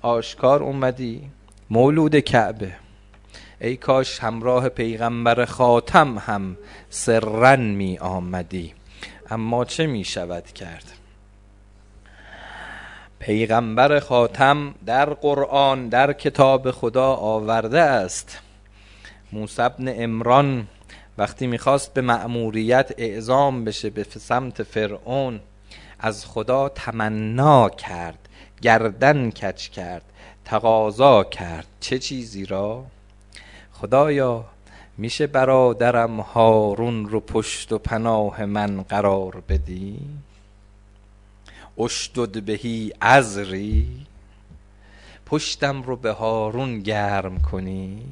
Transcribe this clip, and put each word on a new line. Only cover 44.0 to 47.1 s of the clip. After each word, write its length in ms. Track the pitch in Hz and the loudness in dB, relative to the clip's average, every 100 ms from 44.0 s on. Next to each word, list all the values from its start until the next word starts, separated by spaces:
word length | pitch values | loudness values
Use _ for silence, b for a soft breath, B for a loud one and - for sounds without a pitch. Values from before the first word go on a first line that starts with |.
| 143 - - _ _ - _ _ b b b b - | -18 -20 -20 _ _ -20 _ _ b b b b -6
پشتم 560 | 151 - - 143 139 | -4 -4 -4 -4 -4
رو 140 | 127 123 | -8 -4
به 140 | 117 | -4
هارون 680 | 107 110 113 107 117 131 113 | -2 -2 -2 -2 -4 -6 -6
گرم 600 | 101 107 101 | -4 -2 0